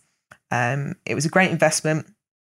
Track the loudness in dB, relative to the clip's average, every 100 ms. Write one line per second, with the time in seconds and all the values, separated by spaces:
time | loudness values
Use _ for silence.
0 | _ _ _ -20 _ -2 -2 -2 -6 -10
1 | -6 -4 0 2 2 4 2 2 -2 -2
2 | -6 _ _ _ _